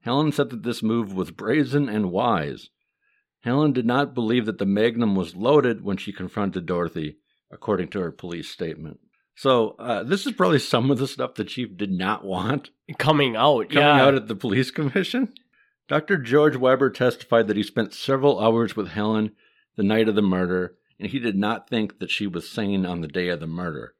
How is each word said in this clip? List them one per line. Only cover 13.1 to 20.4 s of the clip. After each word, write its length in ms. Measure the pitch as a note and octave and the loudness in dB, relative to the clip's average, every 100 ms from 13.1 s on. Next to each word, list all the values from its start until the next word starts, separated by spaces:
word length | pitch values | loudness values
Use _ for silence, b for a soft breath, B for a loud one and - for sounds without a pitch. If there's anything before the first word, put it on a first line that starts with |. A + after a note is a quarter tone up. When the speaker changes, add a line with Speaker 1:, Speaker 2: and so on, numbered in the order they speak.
| D#3 C3+ A2 | 4 2 4
Speaker 2:
out, 340 | C3+ C3 G2+ | 4 4 2
Speaker 1:
coming 140 | C#3+ | 4
Speaker 2:
yeah. 180 | D3 C#3+ | 6 8
Speaker 1:
out 100 | C3+ | 6
at 140 | C3+ A2 | 4 -2
the 60 | |
police 360 | G#2+ B2+ A#2+ C3 | -6 0 0 0
commission. 600 | - D3 G3 F#3 B3 C4+ - b b b b _ | -2 -2 -2 -2 -2 -4 -6 b b b b _
Doctor 300 | D3 D#3 F#3 | -4 0 -2
George 380 | A#2 C#3 D3+ C3 | 4 6 6 4
Weber 340 | B2+ C3 C3+ | 2 4 2
testified 560 | - B2 - - A#2 G#2+ | 2 0 0 2 4 4
that 100 | G#2 | 0
he 60 | |
spent 320 | G#2 - A2 | 0 -2 -4
several 440 | - - C3+ C#3+ G2+ | -6 -2 2 2 4
hours 360 | A2 A2+ A2 - | 2 2 0 -4
with 120 | F#2 | -6
Helen 420 | G#2 G#2+ A2 G#2+ _ _ _ _ - | -2 0 0 -2 _ _ _ _ -2
the 60 | |
night 260 | G2+ A2 A2 | 2 4 4
of 40 | |
the 60 | G#2 | 4
murder, 520 | G2+ F#2 | 2 2